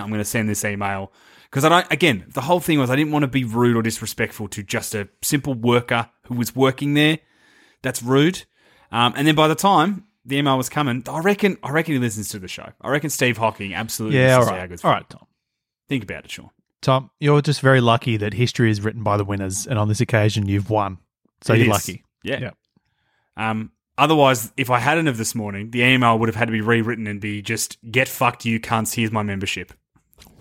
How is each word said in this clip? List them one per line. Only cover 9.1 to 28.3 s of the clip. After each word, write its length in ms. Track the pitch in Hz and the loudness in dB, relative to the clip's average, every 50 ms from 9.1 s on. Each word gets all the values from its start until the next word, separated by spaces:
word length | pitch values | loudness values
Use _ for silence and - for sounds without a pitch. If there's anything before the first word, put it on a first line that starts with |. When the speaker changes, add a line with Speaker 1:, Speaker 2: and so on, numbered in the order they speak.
| - | 2
Speaker 1:
and 100 | - 143 156 | 2 2 2
then 60 | 156 | 4
by 100 | 147 156 156 | 4 4 2
the 60 | 156 | 2
time 520 | 156 - 196 196 165 151 185 208 185 - _ _ _ _ | 2 2 4 4 4 2 2 0 -6 -10 _ _ _ _
the 100 | 123 139 139 | -6 -4 -2
email 180 | 143 143 135 131 | 0 2 0 0
was 100 | 127 - | -2 -4
coming, 360 | - 147 151 139 120 131 - - | -2 -2 -2 -2 -2 -4 -6 -6
I 120 | 139 151 | -6 -2
reckon, 360 | 160 196 208 196 - 196 180 - - | 0 0 0 2 2 0 0 -2 -6
I 80 | 123 | -4
reckon 240 | 139 160 165 170 151 | -2 -2 -2 0 0
he 60 | 131 | 0
listens 300 | 123 120 104 107 104 - | 0 -2 -2 -4 -8 -8
to 80 | - 107 | -10 -12
the 80 | 92 87 | -12 -12
show. 240 | - - - - - _ - | -14 -14 -14 -16 -18 _ -6
I 80 | - | -2
reckon 180 | 131 147 - 151 | -2 -2 -2 -4
Steve 280 | - - 139 123 117 107 | -4 0 0 0 0 0
Hocking 340 | 113 110 107 - 104 98 92 | 0 -2 -2 -2 -8 -8 -8
absolutely 440 | 87 113 113 - - 113 110 147 131 | -8 -8 -8 -6 -6 -4 0 2 4
Speaker 2:
Yeah, 200 | 127 131 127 127 | 4 6 6 6
Speaker 1:
listens 0 | |
Speaker 2:
all 60 | 123 | 4
Speaker 1:
to 60 | 113 95 | 4 0
Speaker 2:
right. 80 | 92 | -4
Speaker 1:
How 60 | 90 | -6
Good's 180 | 90 87 85 - | -10 -10 -4 0
Speaker 2:
All 60 | 175 | 0
Speaker 1:
Footy. 60 | 131 98 - | 0 0 -2
Speaker 2:
right, 60 | - | -8
Tom. 160 | - - _ _ _ _ _ _ _ _ _ _ _ _ _ - | -20 -20 _ _ _ _ _ _ _ _ _ _ _ _ _ -6
Speaker 1:
Think 140 | 135 135 104 | -6 -6 -6
about 220 | 95 90 73 - | -8 -12 -14 -14
it, 60 | - - | -16 -18
Sean. 180 | - - - _ _ _ _ _ _ - | -18 -18 -20 _ _ _ _ _ _ 0
Speaker 2:
Tom, 280 | - 131 131 131 107 _ - | 0 0 0 0 -6 _ -4
you're 220 | 156 143 147 147 | 2 2 4 4
just 200 | 139 - 143 - | 4 2 0 2
very 200 | - 135 135 131 | 4 4 6 6
lucky 360 | 123 117 117 117 - 131 113 107 | 6 4 4 2 2 -2 -2 -2
that 160 | 101 107 101 | -2 -4 -2
history 360 | 95 123 117 - - 120 113 | 0 -2 0 2 2 2 2
is 100 | 110 101 101 | 2 2 -2
written 200 | 110 - 120 107 | -4 -6 -4 -2
by 140 | 104 101 | -2 0
the 80 | 104 101 | 0 0
winners, 420 | 95 101 98 98 95 95 95 - | -2 -4 -4 -4 -6 -6 -8 -6
and 120 | - 131 107 | -4 -2 0
on 80 | 107 104 | 0 0
this 120 | 104 - | 0 0
occasion, 460 | 120 - - 113 107 107 101 110 104 98 | -2 0 2 2 2 2 2 0 -2 0
you've 200 | 98 101 101 95 | 0 0 0 0
won. 280 | 107 107 101 98 95 87 _ _ _ _ _ _ _ _ - | 0 0 -2 -2 -6 -10 _ _ _ _ _ _ _ _ -2
So 120 | - 113 | 0 2
Speaker 1:
It 40 | 113 | 4
Speaker 2:
you're 60 | 120 | 4
Speaker 1:
is. 40 | 120 104 | 4 2
Speaker 2:
lucky. 320 | 95 - - 90 - _ _ _ _ - | 0 0 -4 -10 -12 _ _ _ _ -10
Speaker 1:
Yeah. 160 | 98 131 127 | -8 -8 -6
Speaker 2:
Yeah. 100 | 131 110 - _ _ _ _ _ _ _ _ _ _ _ _ _ _ _ _ - 107 110 | -8 -10 -12 _ _ _ _ _ _ _ _ _ _ _ _ _ _ _ _ -8 -6 -4
Speaker 1:
Um, 220 | 110 110 110 - _ _ _ _ _ | -4 -4 -6 -10 _ _ _ _ _
otherwise, 560 | - 135 147 160 156 143 135 131 113 110 110 - - | 2 2 4 6 6 6 6 6 2 0 -8 -6 -6
if 100 | 135 117 | -2 0
I 80 | 127 120 | 0 0
hadn't 280 | 117 139 151 170 165 151 | 2 2 0 2 2 0
of 80 | 127 | 0
this 180 | 113 113 - - | -2 -4 -4 -4
morning, 360 | 120 107 104 98 98 104 113 117 | -6 -6 -6 -8 -10 -10 -6 -2
the 80 | 120 120 | 2 4
email 340 | 127 131 127 123 117 113 113 | 4 4 6 6 4 4 4
would 100 | 113 113 | 2 0
have 80 | 113 | 0
had 80 | 113 120 | 0 -2
to 80 | 113 113 | 0 0
be 80 | 110 | -2
rewritten 460 | 107 110 117 117 110 113 117 113 113 104 | 2 2 2 2 2 0 -4 -6 -6 -8
and 120 | 104 101 95 | -8 -8 -8
be 180 | 107 104 104 101 | -8 -8 -8 -8
just, 360 | 95 113 107 - - - _ - 113 | -6 -6 -6 -6 -8 -10 _ -12 -4
"Get 160 | 107 123 131 | 0 0 0
fucked, 380 | 131 - - 131 123 | 0 0 0 0 0